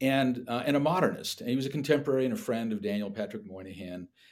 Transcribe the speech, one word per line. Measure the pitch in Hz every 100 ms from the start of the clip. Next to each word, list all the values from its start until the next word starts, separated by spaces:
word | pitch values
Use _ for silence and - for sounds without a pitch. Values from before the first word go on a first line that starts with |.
and, | 131 135 131 123 123
uh, | 120 143
and | 143
a |
modernist. | 147 180 127 87 - -
And | 120
he | 131
was |
a | 135
contemporary | 151 139 143 139 131 131
and |
a | 107
friend | - 113 113
of | 107
Daniel | 101 104 101
Patrick | 101 101 110 104
Moynihan, | 92 95 90 90 90 90 _ -